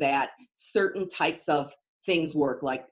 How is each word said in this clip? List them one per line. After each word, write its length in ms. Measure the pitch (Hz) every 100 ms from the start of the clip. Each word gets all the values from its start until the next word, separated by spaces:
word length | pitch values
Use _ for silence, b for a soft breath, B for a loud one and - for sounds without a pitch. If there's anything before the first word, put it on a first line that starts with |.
that 320 | 139 139 - - B
certain 560 | - - 208 196 202 180
types 400 | - 160 165 -
of 240 | 147 139 - _ _
things 300 | - 170 151
work. 280 | 151 139 123
Like, 220 | 135 131 -